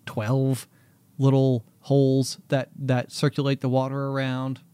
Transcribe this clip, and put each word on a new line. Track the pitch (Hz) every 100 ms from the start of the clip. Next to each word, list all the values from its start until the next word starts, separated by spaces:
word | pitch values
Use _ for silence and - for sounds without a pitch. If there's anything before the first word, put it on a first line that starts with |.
| -
twelve | - 107 135 135 131 - _ _ _ _ -
little | 135 135 135 123 - _
holes | - 139 135 131 131 - -
that, | 139 127 -
that | 135 127 -
circulate | - 147 - 139 135
the | 131
water | 131 131 139 139
around, | 135 135 131 131 131 _